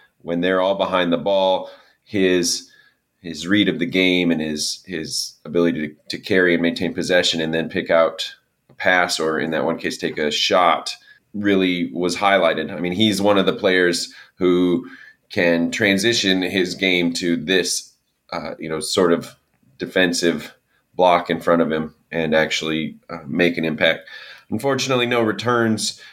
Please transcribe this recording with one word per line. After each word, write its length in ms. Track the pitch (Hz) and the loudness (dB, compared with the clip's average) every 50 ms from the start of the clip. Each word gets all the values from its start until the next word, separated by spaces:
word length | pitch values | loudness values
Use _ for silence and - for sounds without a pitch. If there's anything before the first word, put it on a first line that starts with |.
| _ _ _ _ | _ _ _ _
when 220 | _ 80 87 87 | _ -6 -4 -2
they're 200 | 87 92 95 92 | 0 2 2 2
all 140 | 92 98 98 | 2 0 0
behind 360 | 92 92 87 95 90 90 85 | 0 -2 0 0 0 2 2
the 60 | 85 80 | 0 -2
ball, 520 | 73 98 98 95 95 95 92 90 - - - - _ _ _ _ _ | 0 0 0 2 2 2 0 0 -4 -10 -16 -20 _ _ _ _ _
his, 680 | _ 104 101 95 92 90 90 87 85 - - - _ _ _ _ _ _ _ _ _ _ _ | _ -2 0 2 4 4 2 2 0 -4 -6 -8 _ _ _ _ _ _ _ _ _ _ _
his 260 | 92 85 80 76 85 | -14 -14 -12 -10 -2
read 220 | 87 104 104 98 92 | 0 2 2 2 2
of 120 | 82 78 | 0 -2
the 60 | 87 | -4
game 460 | 87 90 92 92 90 90 90 87 85 | -2 0 2 2 4 2 2 2 0
and 100 | 82 78 | 0 0
his, 420 | 78 78 78 73 - - - - _ | -2 -6 -6 -6 -6 -8 -8 -10 _
his 480 | 92 90 80 78 69 - - - - - _ _ | -12 -10 -10 -8 -8 -8 -8 -8 -10 -12 _ _
ability 460 | 80 76 87 85 85 82 78 76 73 | -4 0 2 2 2 0 -2 -6 -8
to, 60 | - _ _ _ | -10 _ _ _
to 80 | - - | -14 -14
carry 360 | - - 101 92 90 87 85 | -4 0 2 2 4 4 2
and 100 | 80 82 | 2 0
maintain 300 | 85 85 - 92 82 82 | -2 -2 -2 -4 -4 -4
possession 480 | 92 80 78 90 90 87 - 87 82 | -4 -2 2 2 2 2 2 0 -2
and 120 | 80 80 82 | -2 -2 -2
then 140 | 82 80 78 | -2 -4 -2
pick 220 | - 92 85 - | -4 -6 -2 2
out 440 | 85 82 82 80 - - - - - _ _ _ _ _ _ _ | 2 4 4 2 0 -6 -10 -10 -12 _ _ _ _ _ _ _
a 40 | _ | _
pass 460 | _ - 95 92 90 87 87 - - | _ 0 2 2 2 2 0 -2 -2
or 180 | 78 80 78 69 | -2 -2 -2 -2
in 140 | 73 80 | -2 -2
that 140 | 80 76 67 | -2 -2 -2
one 120 | 82 82 82 | -2 -4 -4
case, 200 | - 82 78 - | -6 -8 -6 -4
take 200 | 87 80 76 80 | -6 -6 -4 -2
a 140 | 76 76 | -4 -2
shot 640 | - - - - 98 92 90 82 80 76 - - - - _ - - _ _ _ - | -2 -2 -2 2 4 4 4 4 4 2 -2 -10 -14 -14 _ -20 -20 _ _ _ -10
really 580 | 101 101 101 98 95 95 90 90 87 85 - 64 | -4 0 2 2 2 2 0 0 -2 -4 -4 -4
was 220 | 82 90 90 85 | -2 -2 -2 -2
highlighted. 560 | - 104 98 98 95 85 82 78 80 78 73 | 0 2 4 4 4 4 2 2 0 -4 -6
I 80 | 98 - | -6 -6
mean, 140 | 87 90 90 | -4 -4 0
he's 280 | 98 110 110 98 98 | 2 2 2 2 2
one 160 | 98 104 101 98 | 2 2 4 4
of 80 | 87 | 2
the 80 | 92 87 | 2 0
players 600 | - 104 95 92 92 90 87 82 - - - - - - _ _ | 0 0 2 4 4 4 2 2 -2 -6 -8 -12 -20 -20 _ _
who 520 | - 92 90 90 90 90 90 87 85 - - - - - - _ _ _ _ | 0 2 2 4 4 2 2 2 0 -2 -6 -18 -20 -20 -20 _ _ _ _
can 420 | - 107 87 85 85 85 85 82 | -2 0 2 2 2 2 0 -2
transition 680 | - - 110 98 98 95 98 110 87 - 98 95 95 92 | -2 0 2 2 2 2 2 0 0 0 2 2 2 2
his 320 | 90 90 98 95 87 90 87 | 0 -2 0 0 -2 -2 -2
game 380 | - 98 92 90 87 87 85 85 | -2 0 0 2 2 0 0 -2
to 220 | - 92 85 85 | -2 -2 -2 -2
this, 580 | 80 - - - - - - - - - - _ _ _ _ _ _ _ _ | -2 0 0 0 0 2 0 -4 -6 -8 -12 _ _ _ _ _ _ _ _
uh, 220 | 90 82 76 80 - - | -10 -10 -8 -10 -12 -10
you 120 | 78 80 | -10 -8
know, 100 | 80 80 | -6 -6
sort 320 | 76 - - 101 92 85 | -6 -4 0 2 4 4
of 240 | 85 - - - - _ _ _ _ _ _ _ _ - | 2 0 0 -10 -18 _ _ _ _ _ _ _ _ -12
defensive 800 | 90 82 - 95 92 87 85 - 87 85 78 76 - - - _ _ _ _ _ _ _ _ | -12 -2 0 2 2 2 0 2 0 0 0 0 -6 -12 -20 _ _ _ _ _ _ _ _
block 380 | - 90 90 87 85 - - | 2 4 4 4 4 2 -2
in 100 | 82 80 | -4 -2
front 180 | - 90 85 85 | 2 2 2 2
of 120 | 82 76 | 2 0
him 240 | 80 78 78 76 _ _ _ _ | 0 -4 -4 -6 _ _ _ _
and 240 | - 82 80 78 78 | -6 -4 -2 2 2
actually, 600 | 78 78 76 - - 80 80 80 80 78 76 - - _ _ | 2 2 2 -2 -4 -4 -2 -4 -4 -4 -6 -8 -14 _ _
uh, 80 | 85 82 78 | -14 -14 -10
make 320 | 67 78 85 85 87 85 82 | -6 0 2 2 2 2 0
an 80 | 82 | -4
impact. 420 | 80 78 - 85 82 76 - - - - - - - - - _ - | -4 -2 2 2 2 2 0 -6 -18 -20 -20 -20 -20 -20 -20 _ -8
Unfortunately, 560 | - 110 135 139 135 131 123 135 131 123 120 120 | -8 -4 -2 -2 -2 -2 -2 -2 0 0 0 0
no 160 | 123 120 113 | 0 0 2
returns, 760 | 107 104 98 110 123 120 117 113 113 110 107 - - - - - - | 0 0 -2 0 0 2 2 2 2 0 0 -2 -6 -8 -10 -20 -20